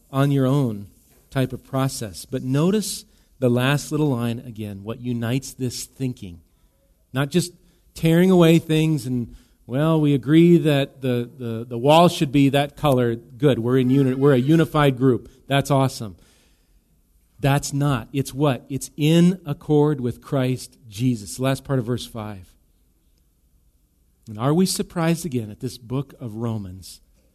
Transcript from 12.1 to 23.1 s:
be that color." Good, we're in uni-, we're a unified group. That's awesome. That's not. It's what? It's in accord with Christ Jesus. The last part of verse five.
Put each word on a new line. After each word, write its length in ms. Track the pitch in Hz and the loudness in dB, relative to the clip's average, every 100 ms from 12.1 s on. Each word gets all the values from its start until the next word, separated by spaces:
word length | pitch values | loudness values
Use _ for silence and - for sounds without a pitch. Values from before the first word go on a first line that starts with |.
| 175 147 | 2 0
be 160 | 143 139 | 2 4
that 280 | 139 143 - | 2 -2 -2
color." 380 | 151 127 120 | 0 2 0
Good, 440 | 113 - 123 143 117 | -2 -8 -2 0 2
we're 200 | 117 131 | 0 0
in 120 | 123 | 2
uni-, 240 | 135 135 | 2 2
we're 180 | 131 143 | 2 4
a 60 | 127 | 4
unified 580 | 131 165 156 151 143 123 | 4 2 2 2 2 2
group. 340 | 131 113 - _ _ | 2 2 -2 _ _
That's 240 | 139 135 | -2 0
awesome. 460 | 139 131 - 110 87 _ _ _ _ _ _ _ _ _ _ _ _ | 0 0 -2 -12 -16 _ _ _ _ _ _ _ _ _ _ _ _
That's 360 | 143 139 139 | 0 0 -2
not. 340 | 139 143 127 110 | -2 -2 -2 -4
It's 180 | 139 135 | -6 -6
what? 320 | 131 147 120 - | -2 -2 -2 -6
It's 200 | 131 - - | -12 -12 -2
in 420 | 151 170 175 185 | 2 4 4 2
accord 560 | 143 143 - 151 147 143 | -6 -10 0 2 2 0
with 220 | 123 - | -4 -8
Christ 560 | - 143 127 127 - _ 117 | -6 -2 -2 -4 -8 _ -20
Jesus. 480 | 101 127 117 104 - | -4 -2 -2 -6 -6
The 60 | |
last 200 | 131 135 | -4 -4
part 160 | - 131 | -4 -4
of 60 | |
verse 220 | 113 120 - | -2 -6 -8
five. 480 | 117 107 98 87 _ _ _ _ _ _ | -12 -12 -14 -20 _ _ _ _ _ _